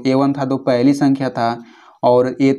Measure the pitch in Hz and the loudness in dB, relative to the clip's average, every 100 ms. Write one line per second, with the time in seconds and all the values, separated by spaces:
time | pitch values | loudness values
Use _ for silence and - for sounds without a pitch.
0 | 127 131 139 143 135 135 135 123 131 143 | -2 0 0 -2 -4 -4 -2 0 2 2
1 | 143 135 135 127 117 117 - - - _ | 0 0 -2 -4 -4 -4 -10 -20 -20 _
2 | 120 123 127 123 135 | 2 2 2 0 0